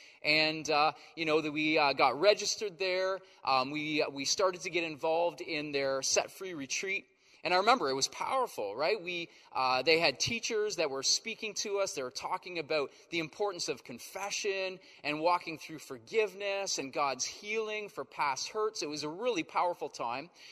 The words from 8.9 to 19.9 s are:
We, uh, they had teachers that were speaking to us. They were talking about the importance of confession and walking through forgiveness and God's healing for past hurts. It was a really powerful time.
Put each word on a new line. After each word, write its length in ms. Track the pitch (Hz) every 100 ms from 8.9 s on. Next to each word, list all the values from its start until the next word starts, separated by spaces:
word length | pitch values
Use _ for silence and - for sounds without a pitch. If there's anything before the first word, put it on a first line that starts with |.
| 220
We, 240 | 175 175 165 - -
uh, 280 | - 131 127
they 180 | 135 160
had 180 | 165 127
teachers 600 | - 233 - 220 214 170
that 120 | 151
were 140 | 135
speaking 500 | - - 226 214 214
to 240 | - 214 196
us. 120 | 196
They 100 | -
were 80 | 127
talking 480 | - - 185 185 170
about 340 | 147 156 131 - -
the 100 | 170
importance 480 | 160 - 202 175 165
of 160 | 127
confession 960 | - 120 - 190 202 - 208 196 190 180 - -
and 160 | 143 151
walking 380 | 175 175 - 156
through 220 | - 151
forgiveness 960 | - 127 117 220 208 190 202 196 190 -
and 160 | 135
God's 320 | 151 139 127
healing 640 | - - 208 220 214 214 202
for 160 | -
past 420 | 135 - 147 131 -
hurts. 340 | 214 214 -
It 60 | 151
was 160 | 151
a 60 | 151
really 340 | 175 247 190
powerful 460 | 156 190 175 170
time. 400 | 151